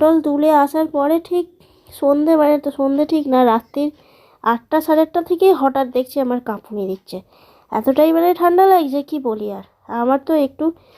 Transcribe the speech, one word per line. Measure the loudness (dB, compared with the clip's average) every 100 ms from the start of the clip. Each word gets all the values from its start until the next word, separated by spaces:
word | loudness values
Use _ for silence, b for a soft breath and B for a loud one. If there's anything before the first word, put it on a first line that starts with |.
টল | 2 2
তুলে | 0 0 2
আসার | 2 2 0 -4
পরে | -2 0 -2
ঠিক | -2 -6 -6 _ b b b -4
সন্ধে, | 0 2 2 2
মানে, | 2 2
তো | -2
সন্ধে | -4 -2 0 0
ঠিক | -2 0
না, | 2 2
রাত্রির | 0 -2 -6 -6 -6 b b b b
আটটা, | -4 -4 -2 -4
সাড়ে | 0 0
আটটা | 0 -2
থেকেই | -4 0 2
হঠাৎ | 2 0 -2 -4
দেখছি | -4 -4 -4
আমার | -4 -4
কাঁপুনি | -6 -10 -10 -8 -8
দিচ্ছে, | -8 -12 -16 -16 b b b b
এতটাই, | -4 -2 2 2
মানে, | 2 2
ঠান্ডা | 2 2 4 4
লাগছে | 4 2 -4
কি | -6 -6
বলি | -6 -6 -8
আর। | -12 -16 _ -10
আমার | -4 0 -2 0
তো |
একটু | 0 -2 -2 -6 -6 b